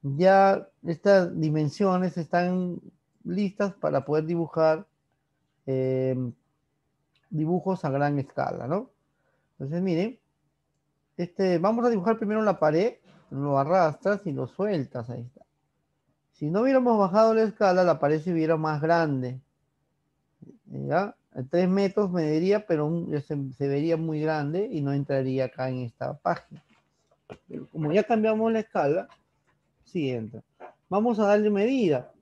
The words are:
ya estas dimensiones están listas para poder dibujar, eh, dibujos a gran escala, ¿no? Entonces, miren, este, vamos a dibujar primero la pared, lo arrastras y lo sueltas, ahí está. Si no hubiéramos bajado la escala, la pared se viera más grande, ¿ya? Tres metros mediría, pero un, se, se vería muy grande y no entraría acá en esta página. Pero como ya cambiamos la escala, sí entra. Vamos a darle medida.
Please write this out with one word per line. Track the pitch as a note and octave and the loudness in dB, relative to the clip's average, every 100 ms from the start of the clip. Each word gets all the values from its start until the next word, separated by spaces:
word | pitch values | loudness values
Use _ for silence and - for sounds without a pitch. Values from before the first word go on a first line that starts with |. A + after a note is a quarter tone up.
ya | C#3+ C#3 F#3 G3 G3 G3 - _ | -6 2 6 6 6 4 -4 _
estas | - E3 G3+ G3 F3 - | -8 -2 4 4 4 -2
dimensiones | D#3 D#3 D3+ - G3+ F3+ F#3 F3 | 0 0 -2 0 0 2 0 -4
están | D#3 F3 F3+ F3+ F3+ E3+ - _ _ _ | -2 0 0 0 -4 -8 -14 _ _ _
listas | - F3+ G3+ F#3+ G3+ | -8 -4 -4 -2 -4
para | - D#3 C#3+ | -2 -2 -2
poder | C3+ D3+ D#3 | 0 -2 0
dibujar, | E3+ D#3+ - D#3+ D#3 - _ _ _ _ _ _ _ - | -4 -4 0 2 2 -4 _ _ _ _ _ _ _ -6
eh, | C3 C3 C3 C3 B2+ B2+ - _ _ _ _ _ _ _ _ _ | -2 -2 0 -2 -2 -6 -10 _ _ _ _ _ _ _ _ _
dibujos | D3+ D#3 F3 F#3+ F#3 | -4 -2 -2 -2 -4
a | D#3 | -4
gran | C3+ C#3+ C#3+ | 0 0 -2
escala, | C#3 - C3 F2 A#2+ | -4 -6 -6 -6 -4
¿no? | F3+ C4 _ _ _ _ _ _ | -6 -6 _ _ _ _ _ _
Entonces, | _ C3+ E3+ | _ -8 -4
miren, | F#3 E3 G#3 - _ _ _ _ _ _ _ _ _ - | -2 -2 -2 -6 _ _ _ _ _ _ _ _ _ -10
este, | F3 - F#3+ E3+ | -10 -2 0 2
vamos | F#3+ A#3 | 2 0
a | B3 | 0
dibujar | A3+ F3+ A3+ | 0 0 -2
primero | G3+ G#3+ | -2 0
la | G#3+ F#3 | 0 2
pared, | D#3 D#3 A3 - _ - _ | 2 2 0 -4 _ -20 _
lo | C3+ C#3+ C#3 | -6 -2 0
arrastras | C#3 F#3 E3 C#3+ F#3+ G3+ G3 | 2 2 2 0 -2 -2 -4
y | |
lo | C3+ B2+ | -6 -8
sueltas, | - G3+ F#3 B2+ B2+ A#2 | -4 -2 -2 -4 -8 -10
ahí | A#2 | -12
está. | A#2+ - _ _ _ _ _ _ _ _ _ | -14 -20 _ _ _ _ _ _ _ _ _
Si | _ D3+ | _ -4
no | F3+ | 0
hubiéramos | B3+ C4 B3 A3 | 4 4 4 4
bajado | G3 G3 A3+ | 4 6 4
la | A3 | 4
escala, | A3 A3 G3+ F#3 | 2 2 2 4
la | F3+ D3 | 4 4
pared | C#3+ D#3 | 2 0
se | D#3+ | 0
viera | E3 D#3 E3 | 0 2 2
más | D#3 D3+ | 0 -2
grande, | D#3 E3+ D#3+ C3+ B2+ B2+ _ _ _ _ _ _ _ _ _ _ - - _ | 2 2 2 0 -4 -8 _ _ _ _ _ _ _ _ _ _ -20 -20 _
¿ya? | C#3 C#3 D#3 G3+ - _ - B2+ | -10 -2 -2 -2 -8 _ -12 -2
Tres | F3 F3+ | 0 2
metros | F#3+ G3 G3 G3+ | 2 2 0 -2
mediría, | F3 D#3 D#3 F3+ G#3 G#3+ | 0 0 0 2 0 0
pero | D#3+ D3+ | -2 0
un, | E3+ E3+ D3 | -2 -4 -6
se, | C#3 D3 C3+ | -4 -6 -6
se | C3 C#3 | -4 -2
vería | C#3 D#3+ E3 | 0 0 -2
muy | D#3+ D#3 | -2 -2
grande | D#3 D#3 C#3+ E3+ G#3+ | -2 -2 -2 -4 -4
y | F#3+ | -4
no | C#3 | -2
entraría | C#3 C#3+ C#3 C3 C3 C3 | -2 -2 -2 -2 -2 -4
acá | - C3 | -4 -6
en | B2+ | -6
esta | B2 _ C3 C#3+ | -8 _ -10 -6
página. | - E3 _ - _ _ _ _ _ _ _ - _ | -4 -4 _ -20 _ _ _ _ _ _ _ -20 _
Pero | D#3+ D#3 | -16 -14
como | - D3+ | -6 0
ya | F3 | 0
cambiamos | G#3+ A3+ A3 A3 A3+ | 2 0 2 0 0
la | A3 | 0
escala, | G#3+ G3 D3 E3 - _ _ _ _ _ _ _ | -2 -2 0 0 -4 _ _ _ _ _ _ _
sí | _ F#3 C#3 | _ -4 -4
entra. | B2 A2 A2 - _ - _ _ | -4 -8 -14 -20 _ -20 _ _
Vamos | F#3+ A3+ G#3+ | -2 0 2
a | G#3 | 4
darle | G#3 G#3+ | 4 4
medida. | G3+ G#3+ C4+ G3+ C3+ - _ | 2 0 2 2 0 -4 _